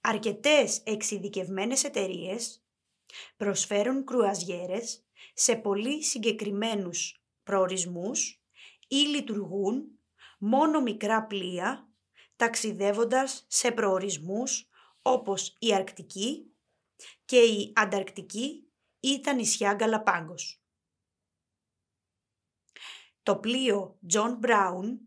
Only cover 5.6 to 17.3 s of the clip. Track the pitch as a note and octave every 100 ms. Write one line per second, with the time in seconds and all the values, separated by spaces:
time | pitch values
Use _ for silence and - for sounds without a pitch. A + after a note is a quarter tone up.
5.6 | G#3+ G3 A3+ D4+ D4+ B3 A3 A3 G#3 G3+
6.6 | A3 G#3+ F3+ E3+ - - _ _ - G3
7.6 | F3+ F#3 F3 F3 F#3 D4 - - _ _
8.6 | - _ _ C4+ D4 D4 A3+ G#3 F#3 F#3+
9.6 | G3 B3+ D4+ - _ _ - _ G3+ C4
10.6 | D#4 D#4 B3+ G#3+ G#3 A3 A3 G3+ F3+ F3+
11.6 | F#3 C#4+ - _ _ _ _ _ A#3 A3+
12.6 | A3 G#3+ G3 G#3 A#3 B3+ C4+ - _ -
13.6 | B3 A#3+ G#3 F#3 G3 D3+ D#3+ G3+ C4 -
14.6 | - _ - _ - B3+ - F#3+ - _
15.6 | A#3 G3 F#3+ - E3+ - G#3+ D#4 - _
16.6 | _ _ _ _ - - _